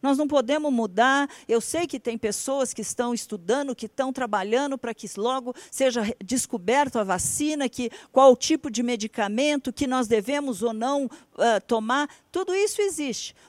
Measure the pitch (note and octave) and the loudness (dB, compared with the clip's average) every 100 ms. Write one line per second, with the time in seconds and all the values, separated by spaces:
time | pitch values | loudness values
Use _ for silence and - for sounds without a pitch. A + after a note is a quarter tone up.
0 | C4+ C#4 D4+ C#4+ A#3 D4+ D4+ A#3+ A3 F#3 | 0 2 2 2 2 0 0 0 -2 4
1 | B3 C#4 C#4+ - - A#3 - D#4+ E4+ C4 | 4 4 0 -6 -2 -2 0 -4 -4 -4
2 | A#3+ A3+ G#3+ G#3 - C#4 B3+ - G#3 - | -6 -4 -4 -4 -4 -2 -2 -4 -8 -4
3 | A#3+ A#3+ - G#3 E3+ B3+ C#4+ A#3+ A3 - | -2 -4 -6 -10 -2 -2 0 -6 -10 -4
4 | C4 C4 A#3+ G#3 G3 A#3+ C#4+ C4+ A#3 A3 | -4 -4 -2 -2 0 0 0 -4 -6 -10
5 | G#3 G3 A3+ C4 B3 B3 - - C4+ A#3+ | -10 -4 -2 -2 -4 -12 -12 0 0 2
6 | G#3 - F#3+ B3+ - A3 F3 C4+ C#4 A#3+ | -2 -4 -4 -4 -2 -6 0 2 2 0
7 | G3 F3 - - D4 D4+ C4 - A#3 - | 0 0 -2 -2 -2 -2 -4 -4 -6 -8
8 | - B3+ C4+ B3 - D#4 D4 A3 A#3 A#3+ | 0 8 10 8 4 -2 -2 -4 -2 -2
9 | G#3+ - G3+ G#3+ D4 D4 C4 - C#4 B3+ | -4 -4 -2 0 0 0 -4 -4 -2 0
10 | A3 A3 G3+ C#4+ C#4+ G3 A#3 A3 B3 C#4+ | 2 0 0 -4 -4 -4 -4 -2 -2 -2
11 | C4 - _ - A#3 G#3 - A3+ A3 C4 | -2 -8 _ 0 2 2 0 -2 0 -2
12 | D4 - _ F4 F#4+ F#4 G4+ - G4+ D#4 | -2 -6 _ -6 -2 0 0 0 -2 -2
13 | C#4+ G#3 - - | -4 -6 -8 -16